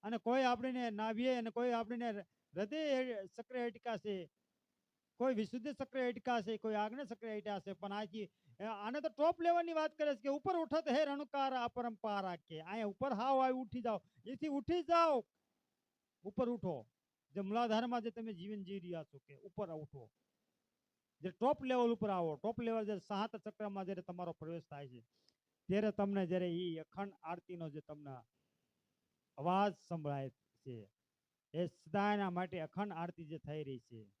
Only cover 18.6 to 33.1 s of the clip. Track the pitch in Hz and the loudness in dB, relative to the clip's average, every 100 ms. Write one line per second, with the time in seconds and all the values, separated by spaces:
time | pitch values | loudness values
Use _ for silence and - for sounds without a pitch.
18.6 | 185 196 175 165 151 139 _ 139 - - | -6 -8 -6 -8 -8 -16 _ -18 -12 -6
19.6 | 190 160 151 139 110 _ _ _ _ _ | -4 -4 -8 -14 -18 _ _ _ _ _
20.6 | _ _ _ _ _ _ 165 - 247 294 | _ _ _ _ _ _ -8 2 2 2
21.6 | 262 254 240 233 214 190 170 147 208 233 | 2 4 4 4 2 2 0 0 -2 -2
22.6 | 233 226 214 202 - 196 220 214 214 - | 0 0 0 -4 -2 -2 -2 -4 -10 -6
23.6 | 208 196 190 185 180 175 175 160 160 170 | -6 -4 -4 -6 -6 -6 -6 -6 -8 -8
24.6 | 147 143 143 123 - _ _ _ _ _ | -8 -12 -12 -14 -20 _ _ _ _ _
25.6 | - 190 214 202 202 196 180 180 180 170 | 0 2 2 2 2 2 2 2 2 0
26.6 | 180 160 156 180 196 - 160 170 _ 180 | -2 -4 -8 -8 -8 -8 -10 -10 _ -8
27.6 | 160 147 - 151 147 131 113 _ _ _ | -8 -8 -12 -14 -12 -12 -14 _ _ _
28.6 | _ _ _ _ _ _ _ - 151 185 | _ _ _ _ _ _ _ -4 2 4
29.6 | 208 170 - 165 147 139 135 - _ _ | 4 0 -8 -4 -2 -2 -4 -8 _ _
30.6 | 135 120 101 _ _ _ _ _ _ 156 | -12 -12 -14 _ _ _ _ _ _ -2
31.6 | 175 _ - 202 208 208 196 175 180 180 | -2 _ -2 2 4 4 2 0 -2 -4
32.6 | 156 185 208 165 175 | -6 -2 -2 -2 -4